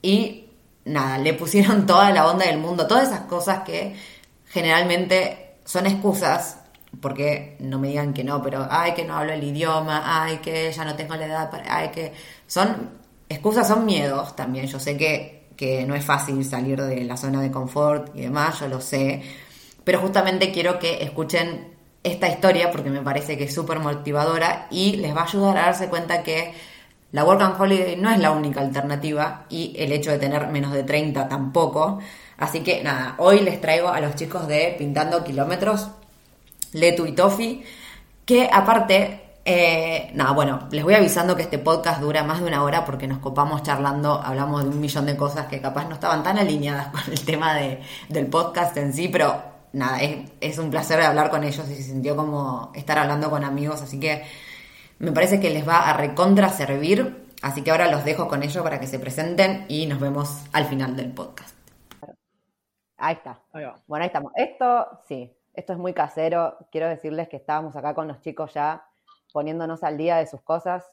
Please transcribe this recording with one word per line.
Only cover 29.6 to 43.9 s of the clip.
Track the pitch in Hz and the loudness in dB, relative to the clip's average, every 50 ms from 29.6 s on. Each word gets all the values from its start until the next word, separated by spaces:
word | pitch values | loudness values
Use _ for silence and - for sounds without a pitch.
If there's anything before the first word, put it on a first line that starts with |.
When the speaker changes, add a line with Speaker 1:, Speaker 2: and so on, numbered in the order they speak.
| 165 - - - | -8 -8 -4 -4
Speaker 1:
el | 160 139 | -2 0
hecho | 147 147 147 156 | 0 0 0 0
de | 147 143 | 0 0
tener | 143 139 147 147 147 - | 0 0 0 -2 -2 -2
menos | 151 143 139 143 143 | -2 -2 -2 0 -2
de | 139 135 | -2 0
treinta | 131 147 151 151 151 139 143 135 - | 0 0 0 0 0 -2 -2 -2 -2
tampoco. | 139 139 135 135 - 170 160 147 - 151 156 190 196 196 - - - - - - - - | -2 -4 -4 0 2 2 2 2 2 0 0 0 0 -4 -8 -14 -18 -20 -20 -20 -8 -6
Así | - - - 165 | -6 -4 -4 -4
que | 147 185 175 - 131 | 0 0 0 0 0
nada, | 147 139 127 131 127 - - | -2 -2 -2 -4 -6 -4 4
hoy | 165 185 202 208 | 6 8 8 8
les | 202 175 - - | 6 4 0 -2
traigo | - 156 160 170 175 180 | 2 2 2 4 4 2
a | 175 160 | 0 0
los | 151 147 143 | 0 -2 -2
chicos | 143 160 147 - 180 160 147 | -4 -8 -6 -6 -6 -4 0
de | 147 151 160 175 175 170 | 2 2 2 2 0 -2
Pintando | 147 143 139 147 151 156 170 170 165 | -4 -2 0 0 0 2 0 0 0
Kilómetros, | - 135 135 139 160 180 180 196 208 214 202 - - - - - _ _ _ _ _ _ _ _ _ - - - - - | -2 -2 -2 0 0 0 0 0 0 0 0 -2 -6 -12 -18 -20 _ _ _ _ _ _ _ _ _ -12 -12 -12 -8 0
Letu | 156 160 175 175 175 165 | 4 4 6 6 4 -2
y | 156 143 | -2 2
Tofi, | 156 180 196 196 208 233 226 254 254 - - - - - - - - - _ _ - - | 4 4 4 4 2 -2 -4 -4 -8 -12 -18 -20 -20 -20 -20 -20 -20 -20 _ _ -18 0
que | - 247 240 254 - | 4 6 6 6 8
aparte, | - 196 190 214 226 226 196 - 190 196 202 - - - - - - - - | 6 6 8 6 4 4 6 6 4 4 4 2 -4 -10 -16 -20 -20 -8 -2
eh, | - 185 175 175 165 165 160 160 165 160 156 - - - | 0 4 6 6 4 4 2 0 -2 -4 -4 -4 -6 -2
nada, | 147 139 131 139 | 0 2 2 4
bueno, | 151 143 139 131 131 - - | 4 2 2 0 -4 -6 -6
les | - 151 147 | -4 -2 4
voy | 170 202 | 6 8
avisando | 214 190 160 - 175 170 180 180 170 | 8 8 6 4 2 2 2 2 0
que | 160 | 0
este | - - 139 | -2 -4 -2
podcast | - 160 160 170 - 170 160 143 | 2 2 2 2 2 -2 -2 0
dura | 143 147 151 156 147 | -2 0 0 0 0
más | 147 156 175 | 0 -2 -2
de | 180 170 | 0 0
una | 156 143 143 | 0 2 2
hora | 143 151 170 160 | 2 2 0 -2
porque | 139 131 131 139 135 | -2 -6 -6 -4 -6
nos | 135 131 | -6 -4
copamos | - 135 131 139 143 151 156 147 - | -6 -4 0 0 0 0 0 -4 -2
charlando, | 151 143 135 139 139 | -2 -2 0 0 0